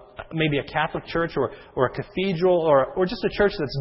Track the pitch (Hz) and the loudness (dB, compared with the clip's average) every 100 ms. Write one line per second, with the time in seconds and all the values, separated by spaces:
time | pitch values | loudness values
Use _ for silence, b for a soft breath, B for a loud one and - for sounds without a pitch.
0 | - - - 160 156 143 - 156 156 160 | -20 -18 -8 -2 0 -2 -2 -4 -4 -6
1 | - 165 165 147 127 B B - 123 - | -6 -4 -2 -2 -4 B B 0 0 0
2 | - - 190 165 185 175 160 139 131 - | -8 -4 -2 2 4 4 6 4 4 0
3 | 185 240 208 - 101 - 135 139 | -2 -2 -4 2 2 2 -6 0